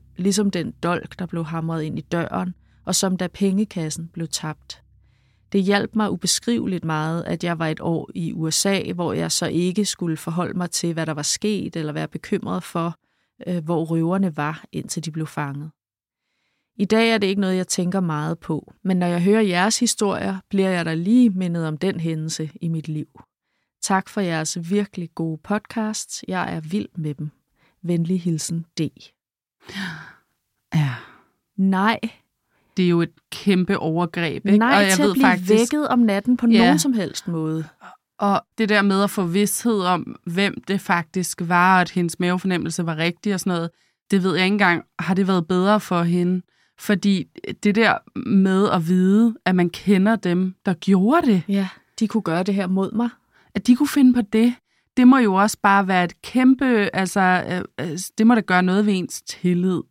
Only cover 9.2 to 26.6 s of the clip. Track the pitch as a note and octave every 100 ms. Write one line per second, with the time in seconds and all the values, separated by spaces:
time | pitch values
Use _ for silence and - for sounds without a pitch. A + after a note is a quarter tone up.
9.2 | E3 - F3 E3 F3+ F3+ G3+ - F3 D#3
10.2 | - E3 E3+ F3+ F3 - E3+ E3 D#3+ D3
11.2 | C#3+ - G#3 G3+ - E3 D#3 D3+ D#3 -
12.2 | - G3+ - F#3 - F3 E3+ - _ _
13.2 | _ - - F3+ D#3 E3 D#3+ E3 E3 G3
14.2 | F#3+ D3+ D3+ D#3 - - C#3 - D#3+ D#3
15.2 | D#3 - C#3+ C#3 D#3 - _ _ _ _
16.2 | _ _ _ _ _ - G3+ A3 A3+ A3+
17.2 | G3 G3 F#3+ F#3 F3+ - F3 F#3+ F3 D3+
18.2 | D#3 E3 - D#3 - _ F#3+ F3+ F3 F3
19.2 | F3+ A3 G#3 F3 G3+ - A#3 - G3+ -
20.2 | G3 F#3+ - G3 F#3+ F3+ E3 D#3+ F3 B3
21.2 | A#3+ F#3 F3+ E3+ D#3+ D#3 F#3 E3+ E3 D#3+
22.2 | D#3+ - D#3 - E3 D#3+ D#3 D3+ - -
23.2 | - _ _ _ _ _ - F#3+ - -
24.2 | F3+ D#3+ D#3+ F3+ E3 G3+ G3+ - E3 -
25.2 | E3 D#3 - G#3 - A#3 G#3+ G#3+ - -
26.2 | - F#3 F3 E3